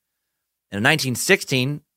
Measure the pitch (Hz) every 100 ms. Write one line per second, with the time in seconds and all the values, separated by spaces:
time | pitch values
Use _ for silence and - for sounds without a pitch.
0 | _ _ _ _ _ _ _ 98 127 156
1 | 131 120 - 190 - 131 127 147 _